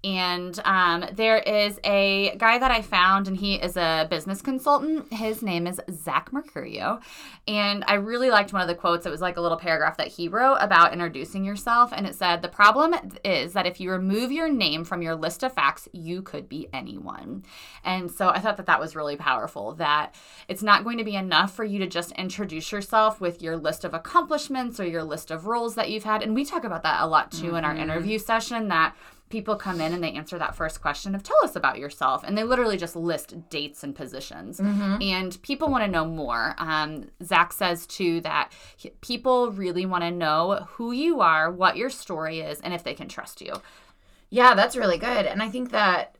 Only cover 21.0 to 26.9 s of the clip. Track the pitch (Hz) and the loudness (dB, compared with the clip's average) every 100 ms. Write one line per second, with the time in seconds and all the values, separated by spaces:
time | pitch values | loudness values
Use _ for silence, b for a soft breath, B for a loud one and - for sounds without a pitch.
21 | 214 202 185 160 190 - 214 202 185 175 | -4 -4 2 2 2 -2 -4 -2 -2 -4
22 | 175 - 185 190 202 160 - 208 196 220 | -6 -8 -8 -6 -8 -8 -8 -8 2 4
23 | 220 214 180 170 165 165 160 160 165 165 | 4 2 -4 -4 -6 -2 -2 -4 -6 -8
24 | - - 294 302 294 262 247 226 180 165 | 2 2 2 -4 -4 -6 -6 -6 -4 -4
25 | 160 143 - 160 185 240 233 233 214 214 | -6 -8 -8 -8 -4 -2 -2 -4 -4 -4
26 | 214 214 220 220 285 339 240 165 156 | -2 -2 0 -2 -2 -4 -4 -2 0